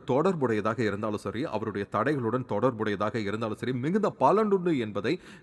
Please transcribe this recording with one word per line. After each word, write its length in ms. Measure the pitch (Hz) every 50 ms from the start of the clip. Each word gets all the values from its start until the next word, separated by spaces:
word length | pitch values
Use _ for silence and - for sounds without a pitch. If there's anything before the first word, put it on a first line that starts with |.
| -
தொடர்புடையதாக 720 | - 123 135 160 196 185 156 131 117 110 107 95 110 113 131
இருந்தாலும் 440 | 117 104 98 104 110 110 107 98 -
சரி, 180 | 104 95 110 147
அவருடைய 420 | - - 107 107 107 95 101 98 -
தடைகளுடன் 540 | - 101 113 139 156 139 120 110 113 131 127
தொடர்புடையதாக 720 | - 107 104 113 135 120 107 110 104 104 90 104 107 104
இருந்தாலும் 420 | 117 104 98 101 110 117 110 107
சரி, 160 | - - 127 127
மிகுந்த 380 | 123 123 156 190 214 202 185 - -
பலனுண்டு 540 | - 139 175 208 220 208 196 190 175 180 160
என்பதை 360 | 127 113 107 101 104 98 113 180 180 - - - -